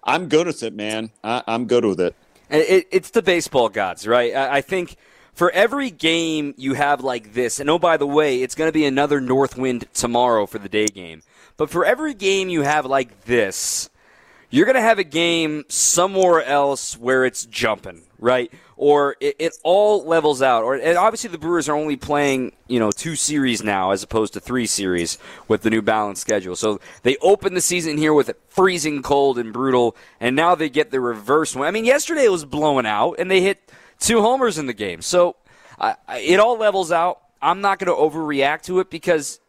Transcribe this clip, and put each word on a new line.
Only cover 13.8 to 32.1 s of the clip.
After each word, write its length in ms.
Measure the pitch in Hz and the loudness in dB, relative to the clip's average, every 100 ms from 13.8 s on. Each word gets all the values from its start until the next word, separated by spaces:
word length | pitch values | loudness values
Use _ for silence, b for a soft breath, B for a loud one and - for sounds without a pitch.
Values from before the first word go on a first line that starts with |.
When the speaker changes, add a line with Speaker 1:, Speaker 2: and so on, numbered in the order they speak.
| - b b b b b b | -10 b b b b b b
Speaker 2:
you're 160 | 123 214 | 0 2
gonna 140 | 262 | 4
have 180 | 226 214 | 4 2
a 60 | |
game 600 | 165 151 170 170 156 151 139 | 0 -2 0 0 -2 -4 -8
somewhere 760 | - - 170 185 190 185 165 | -2 0 2 0 2 4 4
else 560 | 127 143 143 135 - 113 | 2 2 2 -2 -8 -6
where 260 | 120 131 | 0 2
it's 220 | 127 - 117 | 2 -2 -12
jumping, 560 | 110 117 101 95 85 _ _ | -4 -2 -2 -8 -20 _ _
right? 340 | 117 127 120 B B B | 0 2 -2 B B B
Or 400 | 143 147 143 - | 4 4 4 -2
it, 160 | 143 - | -6 -2
it 140 | 160 - | -6 -4
all 420 | 160 190 208 208 | 0 2 4 2
levels 380 | 151 165 151 131 | 2 2 2 2
out. 220 | 131 117 | 2 2
Or, 100 | 110 | 0
and 240 | 135 151 175 | -2 0 2
obviously 320 | 208 220 233 | 2 0 -10
the 80 | 170 | -8
Brewers 300 | 156 175 143 | -2 -2 0
are 80 | 147 | -2
only 200 | 156 135 | -2 -6
playing, 560 | - 147 143 131 127 _ _ | -2 0 0 0 -4 _ _
you 140 | 123 | 0
know, 100 | 107 | 0
two 240 | 101 165 | -2 -8
series 480 | 151 - 147 135 110 | -6 -4 -2 -2 -2
now 300 | 107 98 92 | -2 -2 0
as 100 | 98 | -2
opposed 300 | 98 110 107 | -2 -4 -2
to 60 | 98 | -6
three 260 | - 127 113 | -6 -4 -2
series 500 | - 98 90 85 - B B - | -4 -2 -2 -4 -8 B B -2
with 160 | 104 | 0
the 80 | 113 | 2
new 100 | 110 | 0
balanced 400 | 104 110 104 98 | 0 0 -2 -6
schedule. 360 | - 107 92 90 | -4 -4 -4 -4
So 240 | 110 101 B B | -4 -4 B B
they 140 | 120 135 | -2 2
open 380 | 170 196 190 | 2 2 0
the 60 | 180 | -2
season 360 | - 180 160 147 | -2 -2 -4 -2
here 160 | 156 | 2
with 160 | 151 123 | 2 2
it 120 | - _ | -6 _
freezing 540 | - 190 180 151 147 | 0 2 2 -4 -4
cold 360 | 131 143 139 120 | 0 2 2 0
and 140 | 113 | -4
brutal, 440 | 110 135 127 120 b b b | -4 0 2 2 b b b
and 160 | 117 135 | -2 2
now 180 | 170 | 2
they 140 | 175 156 | 2 0
get 220 | 131 151 | -2 -2
the 100 | 131 | -2
reverse 540 | 120 110 104 147 156 131 | -2 -6 0 0 0 -4
one. 100 | 147 | -4
I 40 | |
mean, 140 | 208 | 0
yesterday 400 | 226 285 - | 2 0 0